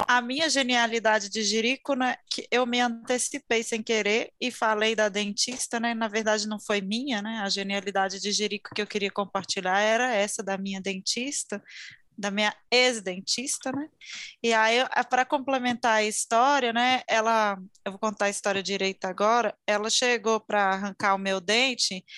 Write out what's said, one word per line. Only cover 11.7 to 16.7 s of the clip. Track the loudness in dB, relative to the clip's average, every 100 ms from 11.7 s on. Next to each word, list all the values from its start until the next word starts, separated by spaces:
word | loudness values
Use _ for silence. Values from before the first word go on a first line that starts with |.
| -18 -18 -20 _ -8
da | -4
minha | 0 0 -2 _
ex-dentista, | 4 4 2 -4 -6 -4 -4 -4 -6 -4
né, | -6 -6 _ -16 -14 -14 -4
e | 2
aí, | 4 4 4
eu, | 2 0 2
pra | 2
complementar | 2 0 0 0 0 0 2 4
a |
história, | 2 -2 0 4 4 4 2